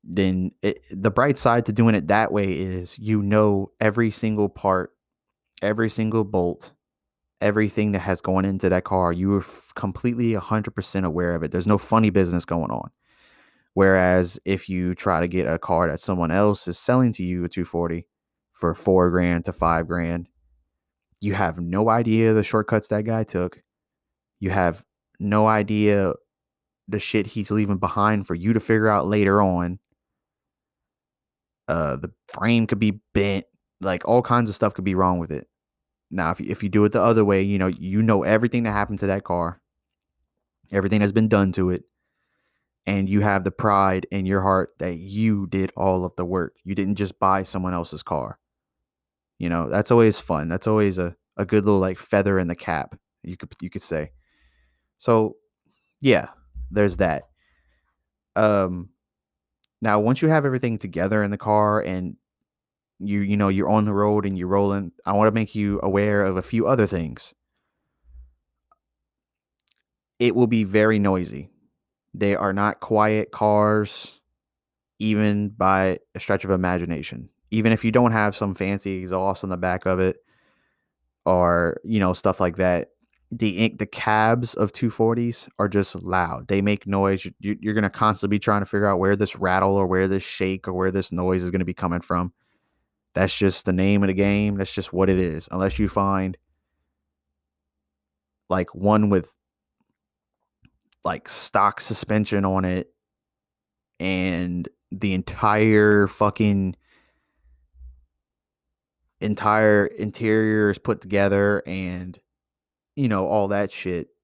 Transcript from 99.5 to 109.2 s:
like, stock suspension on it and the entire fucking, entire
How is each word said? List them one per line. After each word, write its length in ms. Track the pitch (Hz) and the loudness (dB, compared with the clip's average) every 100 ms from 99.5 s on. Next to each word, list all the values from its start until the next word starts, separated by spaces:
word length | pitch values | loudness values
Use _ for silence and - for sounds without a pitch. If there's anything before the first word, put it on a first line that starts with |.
| _ _ _ _ _ _ _ _ _ _ _ _ _ _ - | _ _ _ _ _ _ _ _ _ _ _ _ _ _ -10
like, 240 | - 76 - | -8 -8 -10
stock 540 | - - 101 101 - | -10 -2 2 2 0
suspension 640 | - 110 - 107 104 104 98 | -8 -6 -2 0 0 0 0
on 180 | 95 | 0
it 300 | 92 92 - _ _ _ _ _ _ _ _ _ _ _ | 0 -2 -6 _ _ _ _ _ _ _ _ _ _ _
and 720 | 92 92 92 85 90 87 85 _ _ | -4 -2 -2 -2 -4 -6 -8 _ _
the 220 | 95 101 | -6 -2
entire 920 | 92 - - 107 107 110 107 107 104 101 | -2 -4 -2 2 4 6 6 6 6 4
fucking, 720 | - 104 - 107 101 95 90 _ _ _ _ _ _ _ _ _ _ - - _ _ _ _ _ _ _ _ _ _ _ | 2 0 2 2 2 0 -6 _ _ _ _ _ _ _ _ _ _ -20 -20 _ _ _ _ _ _ _ _ _ _ _
entire 680 | _ | _